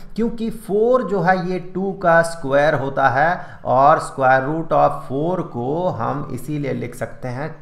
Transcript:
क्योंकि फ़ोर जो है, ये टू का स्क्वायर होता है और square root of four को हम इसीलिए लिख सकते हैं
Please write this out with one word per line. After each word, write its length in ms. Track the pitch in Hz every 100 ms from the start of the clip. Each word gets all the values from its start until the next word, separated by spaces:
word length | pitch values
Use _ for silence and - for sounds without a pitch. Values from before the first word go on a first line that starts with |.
| - -
क्योंकि 340 | 226 226 226
फ़ोर 540 | - - 208 233 254
जो 180 | 190 196
है, 300 | 170 185 175
ये 80 | 185
टू 320 | 180 180 190
का 300 | - 170 165
स्क्वायर 520 | 165 - 135 139 151
होता 360 | 143 135 139 135
है 500 | 127 160 185 - - -
और 340 | 127 143 160
square 480 | - - 131 131 135
root 240 | 160 160
of 180 | 147 143
four 600 | 113 - 135 160 185 -
को 360 | 120 123 160 180
हम 420 | 107 123 139 -
इसीलिए 400 | 123 - 151 135
लिख 220 | 120 120 -
सकते 320 | 127 - 127
हैं 280 | 123 160 -